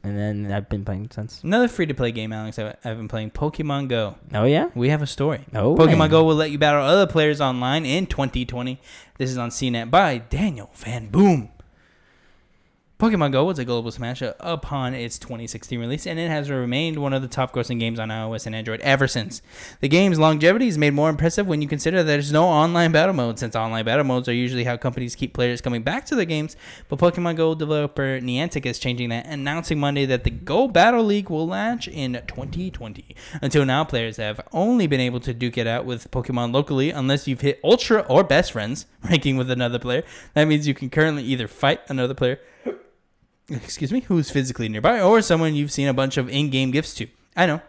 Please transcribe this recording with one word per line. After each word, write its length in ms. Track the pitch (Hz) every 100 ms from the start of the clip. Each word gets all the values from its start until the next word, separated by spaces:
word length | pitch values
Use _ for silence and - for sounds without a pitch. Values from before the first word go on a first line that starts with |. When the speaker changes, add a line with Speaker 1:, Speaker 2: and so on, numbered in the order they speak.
Speaker 1:
and 140 | 101 104
then 340 | 104 104 101
I've 160 | 101 101
been 160 | 107
playing 240 | 101 95 107
since. 300 | - 107 -
Speaker 2:
Another 240 | - 220 240
free-to-play 440 | - 160 135 120
game, 220 | 113 110
Alex, 240 | 110 110 110
I've, 180 | 107 -
I've 140 | 120 113
been 100 | 107
playing, 220 | 113 107
Pokemon 580 | - 147 - 151 139 135
Go. 280 | 117 104 - -
Speaker 1:
Oh, 100 | 104
yeah? 240 | 120 151 349
Speaker 2:
We 160 | 120 127
have 100 | 151
a 60 | 143
story. 340 | - 143 127 -
Speaker 1:
Oh, 200 | 110 107
Speaker 2:
Pokemon 220 | 160 160 160
Speaker 1:
man. 140 | 156
Speaker 2:
Go 140 | 160
will 100 | 160 156
let 140 | 156
you 80 | 143
battle 240 | 151 147
other 220 | 139 190 190
players 340 | 160 151 147
online 460 | 135 127 123 151 143
in 200 | 160 196
twenty 380 | - 135 127
twenty. 340 | 123 123 127 131 - - - _
This 140 | 131
is 80 | 127
on 120 | 120
C 200 | - 131
net 200 | 120 117
by 280 | 170 180 123
Daniel 500 | 117 139 202 127 101
Van 320 | - 110 120 107
Boom. 420 | 139 202 151 107 - - _ _ _ _ _ _ _ _ _ _ _ _ _
Pokemon 320 | 226 202 143
Go 120 | 135 165
was 120 | 156
a 60 |
global 260 | 123 120 117
smash 320 | 113 120 127 123 -
upon 560 | 175 160 - 143 127
its 240 | 131 117 -
twenty 300 | - 117 117
sixteen 320 | 113 - 120
release, 260 | 117 151 180
and 140 | 165
it 100 | 165
has 180 | 151 143
remained 500 | 135 120 131 165 151
one 140 | 143
of 80 | 135
the 60 | 131
top 260 | - 127
grossing 280 | 127 117 120
games 180 | 113 113
on 140 | 110
I 100 | 110
O 100 | 110
S 140 | 110 113
and 80 |
Android 260 | 110 110 113
ever 260 | 139 135 131
since. 340 | 123 104 - - - - -
The 80 | 139
game's 320 | 170 196 160
longevity 480 | 156 151 160 214 247
is 100 | 156
made 140 | 147
more 180 | 143 156
impressive 380 | 147 165 185 196
when 120 | 151
you 60 | 143
consider 380 | 151 160 185
there's 260 | 156 147 143
no 140 | 151
online 480 | 180 151 165 170 165
battle 200 | 156 185
mode, 280 | 170 117 113
since 160 | 117 113
online 280 | 113 113 110
battle 180 | 135
modes 240 | 135 127 123
are 40 |
usually 300 | 120 123 127
how 140 | 120 120
companies 400 | 127 123 120 -
keep 180 | 131
players 260 | - 123 120
coming 220 | 127 120
back 240 | 117 233 -
to 80 |
their 100 | 269
games, 300 | 170 156 156 - - - -
but 120 | 135
Pokemon 340 | 175 170 175
Go 220 | 160 160 160
developer 640 | 151 151 147 - 135 131
Niantic 460 | 123 123 131 143 127
is 120 | 117
changing 300 | 127 120 120
that, 180 | 117 -
announcing 540 | 147 139 160 - 151
Monday 260 | 143 143 135
that 160 | 123
the 80 | -
Go 380 | - - 170 262
Battle 340 | 170 208 240
League 260 | 220 208 190
will 200 | 156 165
launch 400 | 190 214 240 -
in 340 | 160 131 123 -
twenty 420 | - 139 175 185
twenty. 460 | - 113 - - - - 151
Until 240 | 135 151
now, 180 | 135 131
players 360 | 156 127 113 110
have 220 | 107 107 -
only 340 | - 208 247 170
been 140 | 135
able 180 | 123 123
to 160 | 131
duke 240 | 117 123 120
it 80 | 113
out 180 | 117
with 240 | 127 120 -
Pokemon 420 | 131 120 123 120
locally, 360 | 131 147 135 147
unless 360 | 151 131 139 -
you've 140 | 127
hit 180 | 139 -
Ultra 380 | 160 247 - 214 -
or 140 | 139
Best 300 | 185 143 180
Friends 340 | 113 107 143 -
<laughs> 160 | _ -
ranking 260 | 165 139 131
with 140 | 127
another 300 | 123 120 120
player. 240 | 123 123 - - -
That 100 | 151
means 240 | 156 151 147
you 60 |
can 140 | 131 131
currently 360 | 160 156 147
either 240 | 123 127 107
fight 320 | - 139 156 -
another 260 | 135 127
player, 240 | 131 127 139 - _ - - - _ _ _ _ _ -
excuse 420 | 135 - - 135
me, 80 | 254
who's 300 | - 175 143
physically 380 | 143 131 120 110
nearby, 300 | 107 160 233
or 200 | 190 226
someone 340 | 208 165 160
you've 180 | 147 143
seen 140 | - 139
a 40 |
bunch 240 | 131 135 139
of 100 | 127
in-game 400 | 139 147 131 131
gifts 240 | 139 156
to. 120 | - - _ _ -
I 80 |
know. 160 | 175 156